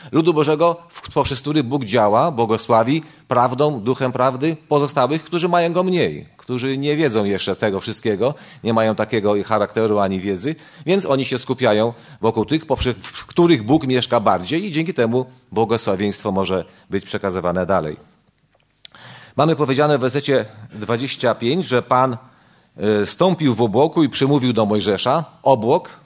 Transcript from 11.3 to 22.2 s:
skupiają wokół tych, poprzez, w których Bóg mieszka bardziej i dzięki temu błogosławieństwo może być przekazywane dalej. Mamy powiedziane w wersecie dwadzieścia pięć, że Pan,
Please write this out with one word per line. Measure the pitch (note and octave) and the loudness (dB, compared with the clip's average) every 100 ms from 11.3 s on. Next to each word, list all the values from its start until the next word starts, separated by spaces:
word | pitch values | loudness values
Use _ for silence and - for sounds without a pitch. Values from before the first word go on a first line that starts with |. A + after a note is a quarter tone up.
| B2+ | -4
skupiają | - B2 A#2+ G#2+ A#2 A#2 - C#3 | -4 0 2 2 0 -4 -16 -4
wokół | A2+ A2 | -2 0
tych, | G#2 D#3 - | -2 -2 -2
poprzez, | B2+ B2+ A2 | -2 -2 -4
w | - - - | -8 -14 -8
których | - E3+ C#3+ | 2 4 4
Bóg | G#2+ D3+ C3 | 4 2 2
mieszka | B2 A#2 A#2+ | 0 2 2
bardziej | G#2 F#2 F2+ D#3+ | 2 0 0 -4
i | G#3 | -4
dzięki | D3+ E3 | -4 -4
temu | - A2+ B2 B2+ - - | 0 0 0 -4 -10 -8
błogosławieństwo | G#2+ A2 A2+ - F#2+ G#2 G2 G#2+ | -2 0 0 -2 -2 -2 -4 -4
może | G2 F#2 F#2 E2 - - | -2 0 -2 -4 -14 -8
być | G2 | -8
przekazywane | - G2+ G2 F2+ F2 F2+ F2 | -6 -6 -4 -2 -2 -2 0
dalej. | F#2+ D2+ - - _ _ _ _ _ _ _ - - - - - - | 0 -2 -8 -16 _ _ _ _ _ _ _ -20 -20 -20 -20 -10 0
Mamy | D#3 C#3+ | 2 2
powiedziane | C#3 C3+ D3+ C#3+ | 0 2 2 2
w | |
wersecie | B2+ C#3+ C#3+ C3 A2 - - | 0 -2 0 0 0 -10 -18
dwadzieścia | G#2+ G#2 A#2 C3 - A#2+ | -12 -4 -4 -4 -2 0
pięć, | G#2+ A#2 E3+ C3 | 0 0 -2 0
że | B2 | -2
Pan, | - B2+ C3 A#2 | 2 2 2 0